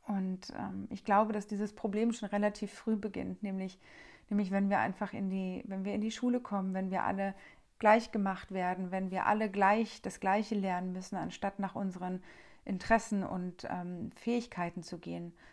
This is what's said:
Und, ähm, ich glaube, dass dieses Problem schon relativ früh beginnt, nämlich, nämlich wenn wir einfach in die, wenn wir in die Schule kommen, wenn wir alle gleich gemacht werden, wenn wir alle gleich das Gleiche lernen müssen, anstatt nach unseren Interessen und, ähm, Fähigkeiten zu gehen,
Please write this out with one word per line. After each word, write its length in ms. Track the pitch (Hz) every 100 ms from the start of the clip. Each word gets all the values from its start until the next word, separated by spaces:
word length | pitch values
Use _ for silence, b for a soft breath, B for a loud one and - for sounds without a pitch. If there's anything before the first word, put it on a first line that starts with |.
| -
Und, 460 | 196 190 185 - -
ähm, 320 | 196 190 196
ich 140 | 196
glaube, 280 | - 202 220
dass 140 | 208 208
dieses 280 | 208 208
Problem 380 | - 214 208 233
schon 180 | 226 202
relativ 420 | 208 208 208 208
früh 240 | - - 220
beginnt, 460 | 208 196 190 185
nämlich, 360 | 202 190 190 - B B B B B
nämlich 200 | 202 190
wenn 200 | 196 196
wir 80 | 202
einfach 340 | 110 190 202
in 160 | - 196
die, 340 | 190 185 185 -
wenn 180 | 190
wir 80 | 190
in 60 | 208
die 100 | 220
Schule 300 | 220 247 247
kommen, 320 | 247 202 190
wenn 180 | 185 190
wir 140 | 190
alle 300 | - 190 196 190 B B B _
gleich 320 | 220 220 226
gemacht 420 | 220 196 185 -
werden, 380 | 190 180 180 180
wenn 200 | 190 190
wir 160 | 185 -
alle 240 | 214 214
gleich 520 | 196 196 214 220 -
das 180 | 190 -
Gleiche 340 | 190 202 208
lernen 380 | 208 190 180 185
müssen, 240 | 185 185 196
anstatt 420 | 160 - 196 196
nach 160 | 196
unseren 480 | 185 190 185 180 185 B B B B
Interessen 580 | - 185 - 226 - 202
und, 420 | 190 185 180 170 -
ähm, 400 | 180 175 180 170
Fähigkeiten 680 | - - 240 - - 170 175
zu 160 | 165 170
gehen, 340 | 170 170 170 b b